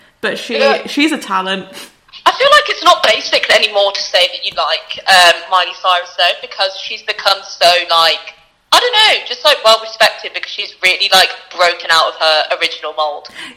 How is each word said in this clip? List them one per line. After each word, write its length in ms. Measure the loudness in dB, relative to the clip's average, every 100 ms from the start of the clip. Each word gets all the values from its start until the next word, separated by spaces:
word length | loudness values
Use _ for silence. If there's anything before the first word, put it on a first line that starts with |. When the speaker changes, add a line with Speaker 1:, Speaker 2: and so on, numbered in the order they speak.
| _ _
Speaker 1:
but 160 | -6 -6
she, 180 | -6 0
Speaker 2:
Yeah. 280 | 2 0 -2
Speaker 1:
she's 240 | 0 0
a 60 | 0
talent. 500 | -4 -4 -2 -6 -8 -18 -20 _ _ -4 -4
Speaker 2:
I 60 |
feel 180 | 0 4
like 180 | 4 4
it's 140 | -2
not 200 | 2 2
basic 460 | 2 -2 -2 -4 2
anymore 420 | 2 2 0 0
to 100 | -2
say 260 | -4 0 0
that 180 | -2 -10
you 60 | -4
like, 440 | -4 -4 -6 -10 2
um, 340 | 6 6 4 0
Miley 220 | -2 -2 -4
Cyrus, 280 | 0 0 -2 -2
though, 180 | 0 0
because 360 | -8 -4 -4 -4
she's 200 | -12 -12
become 380 | -8 -4 -2 -2
so, 240 | -6 2 4 4 2
like, 460 | 2 2 0 -8 -20 _ _ _
I 60 | 2
don't 140 | 2
know, 320 | 2 2 2 -4
just, 160 | -2
like, 140 | 0 2 4
well 140 | 2
respected 500 | 0 0 0 0 -10
because 160 | -10 -10
she's 240 | -10 -12 -4
really, 280 | -2 0 2
like, 180 | 2 2 -2 -14
broken 340 | 0 0 0 0
out 160 | 2 2
of 80 | 0
her 360 | 0 0 0 -2
original 320 | -2 -4 -8 -4
mold. 320 | -4 -4 -14 -18 -14